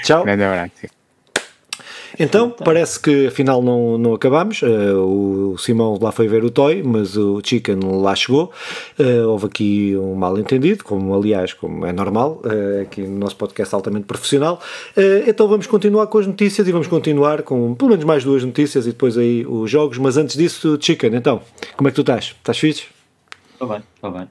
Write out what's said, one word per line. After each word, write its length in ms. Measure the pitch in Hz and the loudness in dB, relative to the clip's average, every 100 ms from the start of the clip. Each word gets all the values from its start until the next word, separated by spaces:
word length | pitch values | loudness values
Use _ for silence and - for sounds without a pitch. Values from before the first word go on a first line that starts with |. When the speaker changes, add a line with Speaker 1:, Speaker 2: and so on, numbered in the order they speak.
Speaker 1:
Tchau. 200 | - 160 | 2 2
Speaker 2:
Grande 200 | 202 101 | 2 0
abraço. 280 | 98 92 87 - - _ _ _ _ - - _ _ - - - - - | 0 -2 -6 -12 -20 _ _ _ _ -12 -12 _ _ -18 -18 -20 -18 -2
Speaker 1:
Então, 300 | 151 202 240 | 2 4 2
Speaker 3:
Então. 120 | 233 170 | 0 2
Speaker 1:
parece 320 | 160 156 - | 2 0 0
que 300 | 156 143 131 | 2 4 2
afinal 340 | - 135 131 | 2 2 2
não, 360 | 123 123 117 117 | 2 2 0 0
não 160 | 117 | 0
acabámos. 500 | 110 131 147 208 214 | 2 2 2 0 -2
Eh, 300 | 127 110 101 | 0 2 2
o 640 | 98 95 98 98 98 98 90 | 2 2 0 0 0 -2 -4
Simão 420 | - 113 113 101 | -2 0 0 0
lá 120 | 110 | -2
foi 160 | - 113 | 0 2
ver 160 | 110 117 | 2 2
o 40 | |
Toy, 320 | 120 139 190 | 2 2 2
mas 360 | 135 110 98 101 | 0 -2 -2 0
o 240 | 101 101 | 0 -2
Chicken 340 | - 120 117 95 95 95 | -2 -2 0 -2 0 0
lá 140 | 98 95 | 0 0
chegou. 380 | - 135 180 - - - - - | 2 0 0 -8 -14 -14 -12 -2
Eh, 240 | 131 120 113 | 2 2 2
houve 220 | 107 101 | 0 -4
aqui 500 | - 104 101 101 98 | -2 0 0 0 -2
um 180 | 95 95 | -4 -2
mal-entendido, 680 | 92 98 101 131 156 208 - | -2 -2 0 0 2 0 -4
como, 280 | 98 95 | -4 0
aliás, 380 | 98 104 101 92 | 0 2 0 -2
como 340 | - 85 82 85 | -6 -10 -6 -6
é 60 | |
normal, 500 | 90 101 104 143 160 117 | -4 -2 0 0 -2 -4
eh, 380 | 107 101 101 | -2 -2 -4
aqui 180 | 95 - | -6 -8
no 160 | 95 98 | -8 -6
nosso 180 | 98 - | -6 -6
podcast 400 | 101 - 101 101 | -8 -6 -4 -4
altamente 300 | 110 104 101 | -4 -6 -6
profissional. 560 | - - 139 156 175 - - - - | -8 -2 0 0 -4 -10 -16 -6 2
Eh, 300 | 196 196 247 | 4 4 2
então 180 | 214 214 | 2 4
vamos 180 | 208 - | 2 2
continuar 400 | 208 208 208 208 | 0 2 2 2
com 100 | 214 | 0
as 60 | 196 | 0
notícias 400 | 190 202 202 185 | 0 0 2 0
e 60 | |
vamos 160 | 170 143 | 0 0
continuar 540 | 165 156 143 147 151 | 0 0 2 2 0
com 340 | - 127 120 123 | -2 -2 -2 0
pelo 140 | 269 | 2
menos 160 | 196 151 | 2 2
mais 180 | 151 | 2
duas 220 | 131 139 127 | 2 0 0
notícias 400 | 127 143 139 117 | 0 0 0 -2
e 60 | |
depois 260 | 117 131 117 | 0 0 2
aí 280 | 120 120 135 | 2 0 -2
os 240 | 117 110 | -4 0
jogos. 280 | 143 151 120 | 2 0 0
Mas 180 | 135 131 | 2 2
antes 220 | 147 135 | 0 0
disso, 400 | 170 - 160 147 | 0 0 0 0
Chicken, 360 | - 160 117 120 | 0 0 0 2
então, 260 | 143 110 - - - - | 0 -2 -6 -18 -14 0
como 140 | 139 | 0
é 20 | |
que 40 | 131 | 2
tu 60 | |
estás? 320 | 139 117 - - | 0 0 -4 -8
Estás 200 | - 117 | -6 0
fixe? 280 | 156 147 - _ _ _ _ - _ | 0 -2 -12 _ _ _ _ -20 _
Speaker 3:
Estou 160 | _ 123 | _ -8
bem, 160 | 107 - | -8 -12
estou 180 | _ 104 | _ -12
bem, 160 | 90 92 | -12 -14